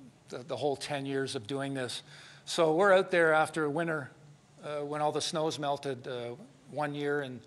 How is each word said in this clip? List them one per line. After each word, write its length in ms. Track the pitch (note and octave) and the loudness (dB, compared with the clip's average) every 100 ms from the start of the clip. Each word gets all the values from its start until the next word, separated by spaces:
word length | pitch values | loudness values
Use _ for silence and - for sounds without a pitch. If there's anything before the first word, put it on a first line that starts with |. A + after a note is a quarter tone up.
| B2 _ - | -20 _ -12
the, 80 | C#3 | -12
the 180 | B2 B2 | -8 -2
whole 200 | C#3+ C3+ | -2 -2
ten 280 | - C#3+ | -4 -6
years 320 | C#3 C3+ C3+ C3+ | -2 -2 -2 -4
of 100 | G#2 | -6
doing 280 | C#3 C#3 | -6 -4
this. 280 | C3+ B2 - - - - - - | -4 -4 -6 -12 -20 -20 -18 -6
So 280 | - E3 | 2 4
we're 200 | D#3 G3+ | 6 8
out 160 | F#3+ F#3+ | 6 6
there 240 | F3+ D#3+ | 4 6
after 340 | D#3 D#3 E3 D3+ | 6 4 0 -2
winter, 420 | D3 E3+ D#3 C3 - - - _ - | 0 -2 -2 -6 -14 -20 -20 _ -16
uh, 140 | D#3+ D3 | -8 -6
when 240 | D3 D3+ | -6 -2
all 100 | D3+ | 0
the 80 | D3+ | 0
snow's 380 | - E3 D#3 C3 | -2 0 -2 -2
melted, 500 | C#3+ C#3 C#3 B2 B2+ | -2 -2 -4 -6 -6
uh, 260 | B2 A#2+ B2+ A3+ - - | -8 -8 -10 -16 -20 -12
one 240 | C#3 D3 | -4 -4
year 280 | C#3+ C#3+ D3 | -2 -2 -2
and 180 | C3+ B2 | -4 -10